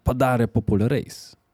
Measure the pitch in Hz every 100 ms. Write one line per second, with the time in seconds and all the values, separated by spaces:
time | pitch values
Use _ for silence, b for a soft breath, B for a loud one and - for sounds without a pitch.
0 | - 127 131 123 117 120 - 101 113 143
1 | - - - _ _